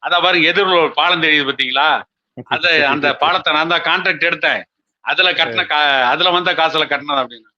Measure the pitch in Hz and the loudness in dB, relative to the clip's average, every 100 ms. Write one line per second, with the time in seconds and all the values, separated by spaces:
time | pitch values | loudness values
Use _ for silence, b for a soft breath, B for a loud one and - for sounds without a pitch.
0 | 143 170 170 180 160 175 196 180 156 - | 0 0 2 2 2 2 2 2 2 2
1 | 160 180 160 151 135 139 131 131 151 127 | 0 2 2 2 0 -4 -4 0 0 0
2 | 95 _ _ - 123 156 170 160 143 143 | -4 _ _ -20 -6 -2 0 2 0 0
3 | 143 135 151 180 175 151 165 170 165 175 | -2 0 0 0 0 0 0 -2 0 -2
4 | 180 165 165 165 160 120 - _ _ _ | 0 -2 -2 -2 -2 -2 -6 _ _ _
5 | - 147 185 170 160 113 - 151 147 135 | -6 0 0 0 -2 -2 -2 0 2 2
6 | 123 147 180 175 175 170 160 160 151 143 | 2 2 0 0 -2 0 0 0 -2 -4
7 | 143 139 123 120 _ | -4 -4 -4 -8 _